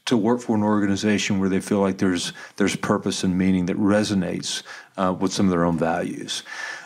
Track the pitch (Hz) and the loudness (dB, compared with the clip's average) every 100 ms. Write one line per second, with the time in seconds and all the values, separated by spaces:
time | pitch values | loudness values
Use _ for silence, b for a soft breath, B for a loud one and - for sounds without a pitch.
0 | - 117 104 123 120 110 104 107 101 98 | 0 2 2 0 0 0 2 2 2 0
1 | 107 101 - 101 95 95 - 104 98 92 | 2 0 0 0 2 0 0 2 2 2
2 | 98 90 - - B B 98 - - 104 | 0 0 -4 -10 B B 0 0 0 0
3 | 101 - 95 92 92 92 90 - 101 104 | 0 -2 0 2 4 2 0 0 2 2
4 | 104 98 85 90 - - - B B - | 2 0 -2 -4 -6 -8 -10 B B -4
5 | 92 87 95 - 98 87 85 82 82 87 | -2 0 -2 0 2 2 2 2 0 -2
6 | 85 - - - - B B B | -4 -6 -8 -10 -10 B B B